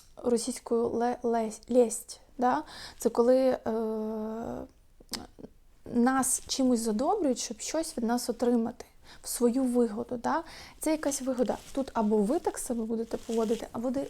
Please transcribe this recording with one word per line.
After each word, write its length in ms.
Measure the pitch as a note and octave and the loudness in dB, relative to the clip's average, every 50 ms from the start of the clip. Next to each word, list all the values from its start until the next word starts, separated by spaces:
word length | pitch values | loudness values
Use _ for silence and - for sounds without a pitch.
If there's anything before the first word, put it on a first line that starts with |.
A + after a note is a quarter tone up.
| - - - | -8 -10 -14
російською 720 | - - B3 A#3+ A3+ A3+ C4 A#3+ - - - A#3+ A3+ A#3 A#3 | -6 -2 0 0 0 0 -2 -8 -8 -4 -2 -2 0 0 0
ле-, 300 | - A#3 A#3 A#3+ B3 - - | 0 0 0 0 -2 -2 -2
лесь-, 380 | A#3 A#3 A#3 A3+ G#3+ G#3+ - - - | 0 0 0 -2 -2 -6 -8 -6 2
лесть, 520 | A#3 B3 B3 A3 A3 - - - - - - - - - | 6 6 6 6 4 -6 -10 -12 -18 -20 -20 -14 -4 0
да? 220 | A#3+ B3 B3+ D4+ D#4 - - - - - - - | 2 2 2 0 -2 -6 -12 -16 -16 -16 -6 -2
Це 100 | - A#3 | -2 0
коли, 280 | A3 - A#3 A#3+ B3+ | 2 4 6 6 6
е, 240 | C4 C4 B3+ B3+ - - A#3+ A3 A3+ A3+ A3 A3 A3 G#3+ G#3+ A3 A3 G#3+ A3 A3 A3+ A#3 A#3 A#3+ B3+ C4 C4 - _ - - - - - - - - - - - - - - - - - - - - - - - | 6 6 4 2 0 0 -2 -2 -2 -2 -2 -4 -4 -4 -4 -6 -6 -6 -6 -6 -8 -8 -8 -8 -10 -10 -12 -16 _ -20 -20 -20 -20 -16 -12 -12 -12 -12 -12 -18 -20 -20 -20 -20 -20 -20 -20 -20 -20 -12 -4 0
нас 480 | A#3+ A#3 B3+ C4 C4+ B3+ - - - - | 2 4 4 4 4 2 2 0 -2 -4
чимось 340 | - - - C4 B3+ B3+ A3 | -4 -2 0 2 2 2 2
задобрюють, 580 | A3+ A#3 G#3+ G#3+ C4 D#4+ G4 A4+ F4 C#4 B3 - | 2 0 0 0 2 2 2 2 2 2 0 0
щоб 220 | - - A3+ - | -2 -8 -8 -8
щось 380 | - - - D#4 D#4+ - - - | -8 -4 -2 -2 -4 -4 -4 -2
від 60 | A#3 | 0
нас 260 | G#3+ A#3+ B3 - - | 0 0 0 0 -2
отримати 540 | A3+ - B3 A#3+ B3 A#3 A3+ A#3 - - - - - - - - - - - | -4 0 2 2 4 4 2 0 -4 -10 -16 -20 -20 -20 -20 -20 -20 -16 -10
в 60 | - | -8
свою 360 | - - A#3+ A#3+ A3+ C4+ C4+ | -2 2 2 4 4 4 2
вигоду. 520 | B3+ A#3+ B3 A#3+ A3+ G#3 A3 A#3+ - B3 | 2 2 2 2 2 0 -4 -8 -6 -6
Да? 260 | A#3+ - B3 B3+ D#4+ - - - - - - - - | -4 -2 0 0 -2 -2 -6 -12 -18 -18 -20 -12 -4
Це 100 | - D#4 | -2 0
якась 320 | D#4+ D4+ D#4 D4 C#4 - C4 | 0 0 0 -2 -2 -2 -2
вигода. 340 | B3+ C4 A#3 B3 G#3 - - - - - | -2 0 0 0 0 -2 -4 -8 -8 -4
Тут 180 | C#4 C4 - - | -4 -4 -2 0
або 240 | A#3 A3 G#3+ A3 G#3+ | 0 2 4 4 4
ви 200 | G3+ G3 C#4 F4+ | 4 4 2 0
так 200 | - G#4 - - | 0 -2 -4 -4
себе 260 | - - B3 A#3 A3 | -4 -4 -4 -4 -4
будете 320 | A3 A#3 A3+ A3+ - - | -2 -2 -4 -4 -4 -6
поводити, 500 | A3 - - A3+ A3+ A3+ A3 A#3+ A3 - - - | -8 -6 -2 0 0 2 2 0 0 -2 -6 -8
або 180 | A#3+ A3+ C4 | -4 -2 -2
де-, 160 | B3 C4+ C#4 | -2 -2 -4